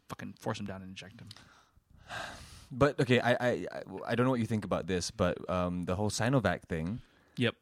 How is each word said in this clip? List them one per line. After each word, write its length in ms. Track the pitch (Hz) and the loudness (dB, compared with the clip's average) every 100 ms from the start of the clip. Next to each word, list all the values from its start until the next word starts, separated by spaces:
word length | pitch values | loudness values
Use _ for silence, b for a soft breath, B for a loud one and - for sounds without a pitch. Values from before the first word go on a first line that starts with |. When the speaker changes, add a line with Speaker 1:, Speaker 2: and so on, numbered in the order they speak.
| - | -14
Speaker 1:
fucking 240 | - 101 - | -12 -12 -8
force 200 | 120 107 | -6 -6
them 100 | 101 | -8
down 140 | 95 | -10
and 80 | 92 | -12
inject 280 | 95 92 113 | -14 -16 -16
them. 120 | - B B B B B _ B B B B B B B B | -20 B B B B B _ B B B B B B B B
Speaker 2:
But, 280 | 123 143 131 | 4 4 4
okay, 200 | 123 120 | 4 6
I, 100 | 120 | 6
I, 40 | 123 | 4
I, 260 | 123 85 87 67 98 92 - | 2 0 -2 -8 -8 -8 -2
I 60 | 117 | 2
don't 100 | 127 | 4
know 40 | |
what 100 | 123 | 2
you 40 | 110 | 0
think 200 | 110 98 | 0 0
about 200 | 90 82 | -2 0
this, 220 | 90 - | -2 -2
but, 260 | - 90 - - | 0 2 0 -2
um, 340 | 90 90 90 | 0 0 0
the 120 | 87 90 | -2 0
whole 140 | 104 | 0
Sinovac 540 | - 113 135 98 85 - | 0 2 4 2 0 -2
thing. 320 | 85 82 123 b b b - | -4 -2 -6 b b b -2
Speaker 1:
Yep. 180 | 117 - | -2 -2